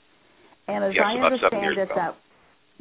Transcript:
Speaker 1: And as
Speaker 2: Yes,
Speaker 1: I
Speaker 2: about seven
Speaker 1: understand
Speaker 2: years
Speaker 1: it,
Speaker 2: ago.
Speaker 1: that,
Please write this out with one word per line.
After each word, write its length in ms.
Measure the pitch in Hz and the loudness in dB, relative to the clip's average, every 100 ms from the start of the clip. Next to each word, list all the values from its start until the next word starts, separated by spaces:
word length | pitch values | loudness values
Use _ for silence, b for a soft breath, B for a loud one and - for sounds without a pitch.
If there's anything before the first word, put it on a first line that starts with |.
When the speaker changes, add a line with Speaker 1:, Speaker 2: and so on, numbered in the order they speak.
| _ b b b b b - | _ b b b b b -6
Speaker 1:
And 160 | 202 | -2
as 80 | 202 | 0
Speaker 2:
Yes, 100 | 180 202 | 2 0
Speaker 1:
I 60 | 240 | 2
Speaker 2:
about 40 | |
seven 80 | 254 | 2
Speaker 1:
understand 300 | 254 - 214 | 2 2 0
Speaker 2:
years 140 | 202 196 | -2 -2
Speaker 1:
it, 40 | |
Speaker 2:
ago. 120 | 190 - | -2 -2
Speaker 1:
that, 200 | 165 - _ b b b _ - | -4 -6 _ b b b _ -12